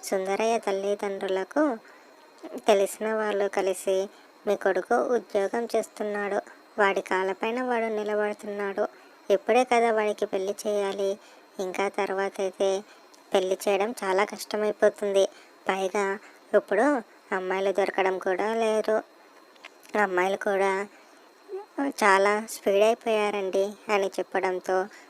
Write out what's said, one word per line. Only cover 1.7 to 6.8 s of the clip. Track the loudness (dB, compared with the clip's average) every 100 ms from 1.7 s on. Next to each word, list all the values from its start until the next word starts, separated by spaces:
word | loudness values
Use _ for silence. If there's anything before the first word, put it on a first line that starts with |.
| 0 -10 -20 -20 -20 -20 -18 -14 -4
తెలిసిన | 2 2 2 -2 -4
వాళ్ళు | -2 -2 -2 -2
కలిసి, | -2 -2 -2 0 0 -2 -8 -20 -8 -4
"మీ | 0
కొడుకు | 0 0 0 0 0
ఉద్యోగం | -2 -2 -2 0 -2 -2 -2
చేస్తున్నాడు, | -4 -6 -6 -4 -4 -4 -6 -12 -8 0